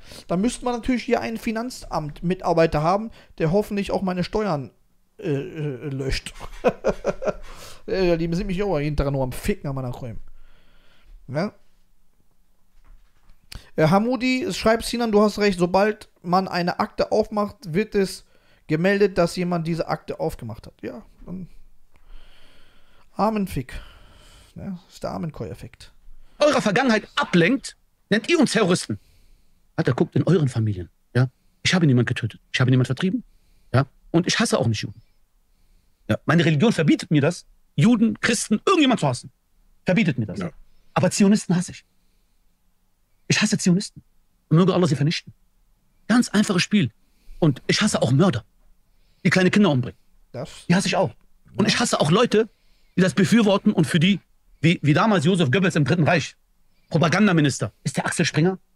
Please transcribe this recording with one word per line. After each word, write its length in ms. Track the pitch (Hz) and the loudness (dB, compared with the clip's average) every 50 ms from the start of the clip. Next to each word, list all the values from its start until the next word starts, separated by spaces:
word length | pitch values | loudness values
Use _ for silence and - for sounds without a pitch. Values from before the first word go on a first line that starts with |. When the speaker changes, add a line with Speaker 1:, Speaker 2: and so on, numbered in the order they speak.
| - - - - - | -20 -20 -20 -16 -6
Speaker 1:
Da 100 | - 170 | -4 -2
müssten 280 | 180 202 247 - - - | 0 0 -2 -2 -2 -6
wir 60 | 247 | -6
natürlich 320 | 240 233 - - 254 226 - | -6 -4 -2 -2 -2 -2 0
hier 160 | - 233 - | -2 -2 -2
einen 160 | - 233 226 | -2 -6 -8
Finanzamt-Mitarbeiter 1400 | 220 - 233 214 220 240 254 - - - - - 160 156 147 147 - - 175 185 185 - 185 170 165 165 156 156 147 | -6 -6 -6 -6 -6 -6 -8 -10 -14 -12 -8 -8 -6 -6 -8 -10 -6 -4 -4 -4 -2 -2 -2 2 2 2 2 2 0
haben, 300 | 151 170 190 202 226 226 - - - _ - - | 0 0 0 -2 -4 -8 -14 -18 -20 _ -6 -4
der 120 | 165 151 | -2 0
hoffentlich 400 | 175 208 208 - 208 202 196 - | 0 0 -2 -2 -4 -6 -4 -2
auch 100 | 180 190 | -4 -2
meine 220 | 196 185 185 180 170 | -2 -2 -2 -4 -4
Steuern, 480 | - - 214 214 196 160 139 127 - _ _ _ _ _ _ _ _ _ | -2 -2 -4 -2 -2 -2 -4 -6 -10 _ _ _ _ _ _ _ _ _
äh, 140 | - - 170 | -10 -6 -4
äh, 580 | 143 139 147 - 147 160 151 147 131 117 127 147 | -4 -4 -4 -8 -8 -8 -8 -8 -8 -8 -8 -8
löscht. 440 | 139 131 139 135 113 - - - - - - - - - - | -8 -6 -4 -4 -4 -4 -6 -12 -18 -16 -16 -16 -10 -2 -2
<laughs> 100 | - - - - - - - - - - - - - - - - - - - - - - - - | -2 -2 -2 -4 -4 -4 -4 -4 -6 -6 -4 -6 -6 -6 -8 -12 -16 -16 -18 -18 -18 -18 -16 -10
Äh, 300 | - - 190 185 175 170 | -6 -2 0 2 2 2
die 160 | 165 170 170 170 | 0 0 -2 -2
sind 120 | 175 214 | -4 -4
mich 140 | 202 180 180 | -4 -4 -4
auch 160 | 208 202 175 147 | -2 -2 -2 -2
jeden 180 | 143 156 147 | -2 -2 -2
Tag 120 | 139 143 139 | -2 -2 -2
nur 120 | 139 135 131 | -2 -2 -4
am 80 | 123 | -4
Ficken 380 | 123 - - 208 208 202 - 143 | -6 -6 -4 -4 -4 -4 -4 -8
an 40 | 135 | -8
meiner 200 | 135 127 123 123 | -6 -8 -8 -8
Creme. 260 | - 131 117 101 - - - - - - - - - - - - - - - - - - - - - - - | -10 -12 -12 -10 -12 -12 -12 -14 -16 -18 -20 -20 -20 -20 -20 -20 -20 -20 -20 -20 -20 -20 -20 -20 -20 -14 -8
Ja? 240 | 123 151 180 - - _ - - - _ _ _ _ - - - _ _ _ - _ _ _ _ _ _ - _ _ - - - - - - _ _ _ _ - - - _ - - - - - - | -4 -4 -4 -4 -8 _ -20 -20 -20 _ _ _ _ -20 -20 -20 _ _ _ -20 _ _ _ _ _ _ -20 _ _ -20 -20 -20 -20 -20 -20 _ _ _ _ -20 -20 -20 _ -18 -18 -18 -16 -10 -2
Äh, 100 | - 156 | 0 2
Hamudi, 560 | 147 185 196 220 247 262 220 247 254 254 254 - | 4 4 2 2 0 -2 -2 0 -2 -2 -2 -2
es 140 | - 170 | -6 -6
schreibt, 260 | - - 220 226 226 220 | -2 0 2 2 0 -2
"Sinan, 300 | - - 233 240 226 208 | -6 -4 -4 -2 2 4
du 80 | 208 | 4
hast 180 | 220 208 - 208 | 4 4 2 0
recht, 180 | 208 208 185 | 0 0 0
sobald 520 | 175 175 175 190 190 202 214 214 - - _ _ _ | 0 -2 0 2 2 2 2 -2 -6 -12 _ _ _
man 280 | - 180 175 190 190 - | -4 0 0 0 0 0
eine 320 | - 180 175 180 - - | -4 -4 -2 -2 -2 -2
Akte 320 | 208 - - - - - - | -4 -4 -2 -4 -4 0 0
aufmacht, 600 | 214 214 - 220 208 208 196 - _ - 170 147 | -2 -2 -2 -2 -4 -4 -6 -8 _ -12 -4 -2
wird 220 | 196 220 214 - | -2 -2 0 0
es 300 | 202 190 185 - - - _ _ - _ _ - _ _ | -2 -2 -2 -4 -14 -18 _ _ -20 _ _ -20 _ _
gemeldet, 500 | - 151 156 175 196 202 196 208 196 196 | -4 -2 0 2 2 4 4 2 2 2
dass 200 | 180 170 170 - | 0 0 0 0
jemand 300 | 180 175 175 180 170 160 | -4 -4 -4 -4 -4 -2
diese 200 | 165 170 160 - | -4 -4 -4 -4
Akte 320 | - 156 - - - - - | -4 -6 -6 -6 -10 -8 -6
aufgemacht 480 | 156 160 - - 127 110 110 - - | -4 -6 -6 -8 -14 -14 -14 -14 -16
hat." 60 | - _ - | -20 _ -16
Ja, 240 | - - - 226 - - - - - | -14 -14 -14 -14 -18 -20 -20 -20 -16
dann 220 | - 175 190 170 - - - - - - - - - - - - - - - - - - - - - - - - - _ - - - - - - - - | -14 -14 -14 -14 -16 -18 -20 -20 -20 -20 -20 -20 -20 -20 -20 -20 -18 -18 -18 -18 -18 -20 -20 -20 -20 -20 -20 -20 -20 _ -20 -20 -20 -20 -20 -20 -14 -4
Armenfick. 680 | - 196 220 220 214 196 - - 147 123 - - - - - - - - - - - - - - - - _ - | -2 -2 0 0 -2 -4 -4 -6 -8 -8 -8 -12 -14 -14 -16 -20 -20 -20 -20 -20 -20 -20 -20 -20 -20 -20 _ -18
Ja, 160 | 170 - 202 185 165 _ | -14 -12 -12 -12 -12 _
das 100 | _ - | _ -18
ist 80 | - - | -12 -10
der 80 | - | -8
Armenkoi-Effekt. 840 | - 196 180 156 143 - 117 80 80 - - - - - - - - - - - - - - - - - | -8 -8 -8 -10 -10 -10 -12 -12 -12 -14 -16 -20 -20 -20 -20 -20 -20 -20 -20 -20 -18 -18 -20 -14 -2 2
Speaker 2:
Eurer 220 | 294 302 262 247 | 2 2 2 2
Vergangenheit 460 | - 214 180 233 269 254 220 208 - - - | 0 0 0 2 2 2 2 0 0 -4 -4
ablenkt, 600 | 294 285 - - 277 165 214 277 - - - - _ _ _ _ _ _ - | -4 -4 2 4 4 4 4 2 0 -4 -10 -18 _ _ _ _ _ _ -2
nennt 200 | 196 226 - - | -2 -2 0 0
ihr 80 | 349 | 2
uns 140 | 330 254 - | 2 4 2
Terroristen. 480 | - 226 214 170 180 - - - 107 - _ _ _ _ _ - - _ _ _ _ _ _ _ - | 2 2 2 2 2 0 0 -6 -8 -10 _ _ _ _ _ -20 -20 _ _ _ _ _ _ _ -4
Alter, 160 | - 165 139 123 | -2 -2 0 0
guckt 200 | - 175 - - | 0 -2 0 0
in 60 | 131 - | -2 2
euren 260 | - 175 190 147 127 | 2 2 2 2 0
Familien. 400 | - 120 110 110 98 90 87 - _ _ _ _ - | 0 -2 -2 -2 -2 -6 -8 -12 _ _ _ _ 0
Ja? 140 | 120 131 131 _ _ _ _ _ _ - | 0 0 0 _ _ _ _ _ _ -2
Ich 100 | - 180 | 0 2
habe 120 | 185 175 | 4 4
niemand 240 | 143 123 123 113 - | 4 4 4 2 0
getötet. 320 | 123 - - 104 - - _ _ | -2 -6 -6 -8 -10 -12 _ _
Ich 80 | - - | -2 0
habe 100 | 127 120 | 2 2
niemand 180 | 131 127 127 | 4 2 2
vertrieben. 360 | - 131 - 185 190 214 240 - _ _ _ _ _ _ _ _ - - | 0 -2 -2 -2 -2 -2 -4 -8 _ _ _ _ _ _ _ _ -2 0
Ja? 120 | 214 247 - _ _ _ - | 0 0 0 _ _ _ -2
Und 160 | - 165 175 | 0 0 0
ich 120 | - - - | 2 0 0
hasse 200 | 226 - 220 - | 0 0 0 0
auch 80 | - | 0
nicht 140 | 113 110 - | 0 -2 -4
Juden. 200 | - - - - _ _ _ _ _ _ _ _ _ _ _ _ _ _ _ _ _ _ _ _ _ - | -6 -10 -12 -16 _ _ _ _ _ _ _ _ _ _ _ _ _ _ _ _ _ _ _ _ _ -4
Ja? 80 | 107 - - | -4 -4 0
Meine 180 | - 151 170 147 | 0 2 2 4
Religion 300 | 165 156 139 196 233 - | 2 2 4 2 2 2
verbietet 380 | - 156 147 320 - - - | 2 2 2 2 0 0 0
mir 100 | 160 143 | 0 2
das, 240 | 131 165 175 - - _ - _ _ _ - - | 2 2 0 -2 -12 _ -20 _ _ _ -2 2
Juden, 400 | 143 220 247 196 226 220 208 - | 4 4 4 4 2 0 0 -2
Christen, 400 | - - 240 - - - 220 - - | -2 -2 -2 -2 -2 -2 -2 0 2
irgendjemand 340 | 392 381 339 285 262 226 - | 2 4 4 4 4 2 2
zu 80 | - | 2
hassen. 240 | 139 120 - - - _ _ _ _ _ _ _ _ _ _ - | -2 -2 -2 -8 -16 _ _ _ _ _ _ _ _ _ _ -2
Verbietet 320 | - 180 226 208 180 - | 2 2 2 2 2 0
mir 80 | - 107 | -2 -4
das. 140 | - - 98 | -6 -6 -8
Speaker 3:
Ja. 100 | 90 - - - - _ - - _ - - | -8 -10 -10 -14 -20 _ -20 -20 _ -4 -2
Speaker 2:
Aber 160 | 165 - 180 | 0 0 2
Zionisten 440 | - - 208 196 214 208 - - 175 | 4 4 4 4 4 2 2 0 0
hasse 180 | 185 175 - - | 0 -2 -4 -10
ich. 120 | - _ _ _ _ _ _ _ _ _ _ _ _ _ _ _ _ _ _ _ _ _ _ _ _ _ _ _ _ _ | -18 _ _ _ _ _ _ _ _ _ _ _ _ _ _ _ _ _ _ _ _ _ _ _ _ _ _ _ _ _
Ich 120 | - 156 - | -4 -2 0
hasse 160 | 214 214 208 - | 0 0 0 0
Zionisten. 420 | - 190 170 196 - - - - _ _ _ _ _ _ _ _ _ - | 2 2 0 0 -2 -6 -14 -20 _ _ _ _ _ _ _ _ _ 2
Und 80 | 156 | 2
möge 160 | 165 190 185 - | 4 4 4 2
Allah 140 | 180 180 | 2 2
sie 80 | 135 156 | 2 2
vernichten. 360 | - 143 160 - - - - - _ _ _ _ _ _ _ _ _ _ _ _ _ _ | 2 0 0 -2 -4 -8 -14 -20 _ _ _ _ _ _ _ _ _ _ _ _ _ _
Ganz 220 | - 220 247 233 - | 0 2 2 2 2
einfaches 340 | - 202 208 - 196 180 - | 2 0 2 2 0 -2 0
Spiel. 260 | - 208 208 147 117 _ _ _ _ _ _ _ - - | 2 2 0 0 0 _ _ _ _ _ _ _ -14 -4
Und 240 | - 175 151 135 - - | 0 0 0 0 0 -2
ich 120 | - 175 - | -2 0 0
hasse 220 | 208 214 - 170 | 0 0 0 0
auch 100 | - 107 | 0 2
Mörder, 320 | 135 135 196 185 120 110 - _ _ _ _ _ - _ _ _ _ _ _ _ _ _ - | 4 4 4 2 2 -2 -8 _ _ _ _ _ -20 _ _ _ _ _ _ _ _ _ -2
die 60 | 180 | 0
kleine 220 | - 185 185 190 | 2 4 2 4
Kinder 180 | - 208 208 170 | 4 4 4 4
umbringen. 300 | 143 127 104 92 - _ _ _ _ _ _ _ | 2 0 -2 -4 -10 _ _ _ _ _ _ _
Speaker 1:
Das 340 | - 120 143 - - - - | -14 -14 -14 -14 -16 -12 -2
Speaker 2:
Die 60 | - 175 | 0 2
hasse 140 | 196 175 | 2 2
ich 80 | 175 185 | 0 0
auch. 160 | - 180 117 - _ _ _ _ _ _ - - | 0 0 -2 -4 _ _ _ _ _ _ -12 -2
Und 100 | - - | 0 0
Speaker 1:
Ja. 20 | |
Speaker 2:
ich 120 | - - - | 2 2 0
hasse 220 | 240 - - - | 0 0 0 0
auch 80 | - 143 | 2 2
Leute, 400 | 175 220 247 - - 208 226 - _ _ _ _ _ _ _ _ - | 4 4 4 4 2 2 0 0 _ _ _ _ _ _ _ _ 0
die 60 | 175 | 2
das 120 | 185 180 - | 2 2 4
befürworten 600 | 190 185 - 208 240 214 208 190 202 - 208 - | 2 2 4 6 4 6 4 2 2 2 2 2
und 120 | 196 147 | 2 0
für 140 | - - 165 | 2 2 2
die, 200 | 156 190 202 - _ _ _ _ _ _ _ - | 2 2 2 0 _ _ _ _ _ _ _ 0
wie, 200 | - 165 180 - | 2 2 2 2
wie 120 | - 139 151 | 2 2 4
damals 300 | 170 202 226 208 175 131 | 4 4 4 2 2 2
Josef 260 | 170 196 175 170 123 | 2 2 2 2 2
Goebbels 240 | 135 196 185 175 - | 2 2 2 2 2
im 100 | 170 143 | 0 0
Dritten 200 | - 175 180 143 | 0 2 2 2
Reich, 300 | 131 175 156 - - - _ _ _ _ _ _ _ _ _ _ - | 2 2 2 0 -4 -12 _ _ _ _ _ _ _ _ _ _ -2
Propagandaminister, 840 | - 160 170 160 175 190 214 202 175 160 147 139 - - 120 98 _ _ - | 0 2 2 2 4 4 4 4 4 4 4 2 0 -2 -6 -8 _ _ -10
ist 120 | 147 - | -6 -6
der 100 | - - | -4 -6
Axel 180 | - - - 165 | -4 -2 -2 -2
Springer 320 | - - 151 160 190 190 - _ _ _ | 0 2 2 2 2 0 -2 _ _ _